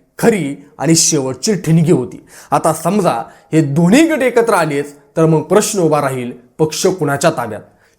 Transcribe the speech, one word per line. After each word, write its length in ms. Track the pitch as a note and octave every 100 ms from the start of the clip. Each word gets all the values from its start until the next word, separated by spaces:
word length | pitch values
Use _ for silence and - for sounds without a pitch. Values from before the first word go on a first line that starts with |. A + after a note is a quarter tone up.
| _ -
खरी 520 | F3+ G#3+ C#3 C#3+ - -
आणि 160 | D3+
शेवटची 600 | D#3+ - D3+ C3 B2+ A3
ठिणगी 380 | G3 D#3+ E3 D#3
होती. 340 | D3 B2 - - - -
आता 220 | D3 D#3+
समजा, 500 | D#3 E3+ G#3 F3 A#2 A2+ - -
हे 80 | D#3
दोन्ही 460 | C#3 C#3+ E3+ B3+ E4
गट 160 | D4+
एकत्र 320 | B3+ A#3 A3+
आलेच, 400 | G3 D#3 C#3+ C#3+ - _ -
तर 100 | D#3+
मग 160 | D#3
प्रश्न 380 | D3 G3 G#3 G3+
उभा 200 | D#3+ D3
राहील, 320 | C#3 C3 A#2+ A#2+ _ -
पक्ष 280 | D#3 - F#3+
कुणाच्या 440 | F#3 D3+ C#3 E3+
ताब्यात? 320 | B2+ A#2+ G2+ - _ _